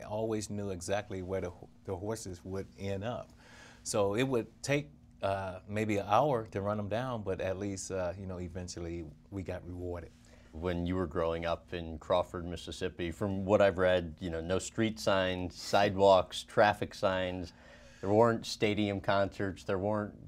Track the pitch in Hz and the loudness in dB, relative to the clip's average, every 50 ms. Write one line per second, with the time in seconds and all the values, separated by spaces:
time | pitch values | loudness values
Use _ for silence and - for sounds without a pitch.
0 | - - 107 107 113 113 110 107 104 - 104 104 101 101 95 87 85 90 98 104 | -10 -8 -6 -4 -2 -2 -2 -2 -4 -4 -6 -6 -4 -6 -6 -6 -4 -2 -2 -2
1 | 104 - 104 95 90 90 95 95 90 90 85 - - - - - - - 98 87 | -2 -4 -6 -8 -4 -2 -2 -2 -4 -4 -8 -10 -18 -20 -20 -16 -10 -8 -8 -6
2 | 98 104 113 113 - 98 92 87 - 92 95 95 92 95 - - 98 98 98 98 | -4 -6 -6 -6 -6 -10 -12 -12 -10 -8 -8 -8 -8 -8 -10 -8 -6 -4 -4 -4
3 | 98 120 120 92 - - - - - - - - - - - - - - - 113 | -4 -6 -6 -8 -10 -12 -18 -20 -20 -20 -20 -20 -20 -20 -20 -16 -10 -2 2 2
4 | 101 98 101 113 131 135 131 117 107 - - - - - 143 147 147 - - - | 2 2 4 2 0 2 0 -2 -2 -4 -10 -10 -2 0 0 0 0 -4 -14 -20
5 | - - - - - 98 98 98 95 95 92 92 - - 101 107 110 107 107 98 | -20 -20 -14 -6 -2 -2 -2 -2 -4 -6 -8 -10 -10 -6 -4 -2 0 0 0 0
6 | 95 101 101 113 139 151 135 113 110 107 - 101 98 104 104 107 104 95 104 113 | 0 4 4 4 4 4 2 0 -2 -4 -6 -4 -2 -2 -2 -2 -2 -2 -2 -2
7 | 127 131 123 113 101 95 92 - - 92 95 92 104 101 98 95 - - 92 95 | -2 -2 -4 -6 -4 -4 -4 -2 -2 -2 -2 -2 -4 -4 -4 -6 -6 -6 -4 -4
8 | 90 87 87 98 98 92 92 87 90 87 82 92 90 85 - 90 87 85 85 85 | -2 -4 -4 -6 -8 -8 -8 -8 -8 -8 -8 -8 -10 -8 -8 -8 -8 -6 -6 -8
9 | 82 76 76 - - - 98 98 92 90 90 90 - 87 90 90 90 90 87 87 | -8 -10 -14 -18 -16 -10 -8 -8 -6 -6 -8 -8 -8 -10 -10 -8 -6 -6 -6 -8
10 | 85 - - - - - - - - - - 80 82 90 90 87 87 87 90 92 | -10 -12 -18 -20 -20 -20 -20 -20 -20 -16 -10 -4 -2 0 0 0 0 0 0 0
11 | 92 80 73 87 82 82 82 82 85 85 85 80 - - - 87 82 82 82 78 | 0 0 0 0 0 2 0 0 0 -2 -2 -2 -4 -8 -8 -8 -6 -6 -10 -8
12 | - - 98 90 87 - - 90 82 87 87 82 - - 82 - 95 90 - - | -2 0 2 2 2 0 -4 -8 -6 -6 -8 -8 -8 -10 -8 -6 -6 -6 -4 -4
13 | 90 85 80 - 110 101 95 95 98 92 104 98 101 101 90 87 92 90 92 92 | -6 -6 -4 -2 -2 -2 -2 -2 2 4 6 8 8 6 6 6 4 4 4 4
14 | 87 82 76 80 95 87 82 82 80 85 92 92 - - - - 113 110 107 110 | 2 -2 -8 -8 -8 -6 -4 -4 -2 0 -2 -2 -2 -4 -2 0 0 0 0 0
15 | - 113 101 95 92 92 92 92 92 90 - - - - - 101 101 107 95 95 | 2 2 4 4 4 2 0 -2 -4 -6 -6 -8 -6 2 4 4 4 4 4 6
16 | 98 98 95 92 90 - - - - - - - 110 104 104 - - 90 - - | 8 10 10 8 6 2 -4 -12 -12 -4 4 6 6 6 6 2 -2 -8 -6 0
17 | - 101 95 92 92 90 90 92 90 85 - - - - - - - - - - | 0 2 2 2 0 -2 -2 -4 -6 -8 -10 -18 -20 -20 -20 -20 -20 -20 -14 -6
18 | - 95 104 107 117 117 113 - - - - - 113 107 104 95 107 101 101 95 | 0 4 6 8 8 6 6 2 -2 -6 -4 0 0 2 2 2 0 0 0 -2
19 | - - 101 98 98 95 - - 104 98 92 - - - 101 92 95 104 107 107 | 0 2 2 2 2 0 0 -4 -4 -4 -4 -6 -4 -2 -2 0 0 0 0 -2
20 | 104 101 - - - | -4 -6 -8 -14 -18